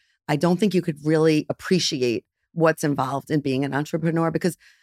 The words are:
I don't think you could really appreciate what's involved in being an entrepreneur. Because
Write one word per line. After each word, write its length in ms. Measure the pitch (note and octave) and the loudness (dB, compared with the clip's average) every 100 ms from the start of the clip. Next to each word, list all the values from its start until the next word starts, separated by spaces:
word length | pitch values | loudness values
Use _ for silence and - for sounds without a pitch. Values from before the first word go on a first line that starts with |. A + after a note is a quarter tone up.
| _ _ - | _ _ -4
I 80 | D3 | 0
don't 240 | F3 F3+ | 2 2
think 140 | G#3+ | 2
you 80 | F3+ | 0
could 220 | E3 D3 | -2 -4
really 400 | D3+ D#3 D#3+ D3+ - | 0 2 4 2 0
appreciate 760 | - - F#3 - C3+ B2 A2+ - _ _ | -6 -2 0 0 -2 0 -2 -6 _ _
what's 320 | E3 D#3+ D#3 | 0 2 2
involved 460 | D3+ C#3 C3 C#3 - | 0 -2 -2 -4 -2
in 100 | D3+ | -2
being 240 | C#3 C3 | 0 -2
an 100 | C#3 | -2
entrepreneur. 560 | C3+ D3+ D#3+ D#3+ E3 E3 | -4 -4 -4 -2 0 0
Because 260 | D#3+ F3+ - _ _ | 0 -2 -4 _ _